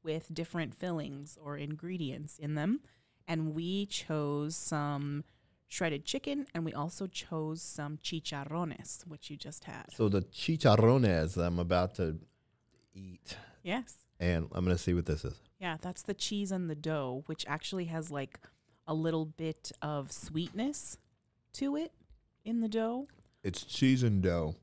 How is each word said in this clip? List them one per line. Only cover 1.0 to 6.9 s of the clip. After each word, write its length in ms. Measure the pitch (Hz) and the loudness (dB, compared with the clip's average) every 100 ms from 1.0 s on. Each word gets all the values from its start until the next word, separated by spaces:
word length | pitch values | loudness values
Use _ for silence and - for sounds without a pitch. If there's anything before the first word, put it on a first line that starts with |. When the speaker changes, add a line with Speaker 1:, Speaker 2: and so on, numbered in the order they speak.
| 143 139 147 - | -4 -8 -12 -12
Speaker 1:
or 140 | 147 143 | -10 -6
ingredients 800 | 147 156 170 185 143 143 151 - | -6 -6 -6 -4 -4 -4 -8 -6
in 160 | 147 | -2
them. 260 | 151 160 269 - _ _ _ - | 0 0 0 -4 _ _ _ -4
And 280 | 165 156 | -2 0
we 320 | 151 170 196 202 | -2 -2 -2 -2
chose 680 | - - 156 147 147 147 160 | -6 -2 0 2 0 -2 -2
some 680 | - 151 147 143 143 143 - _ _ _ _ | -2 0 0 -2 -2 -4 -6 _ _ _ _
shredded 380 | - 170 147 - | -2 -2 -2 -2
chicken, 400 | 277 - 285 277 | -4 -2 -4 -2
and 100 | 165 | -2
we 80 | 160 | -2
also 340 | 147 156 | -2 -4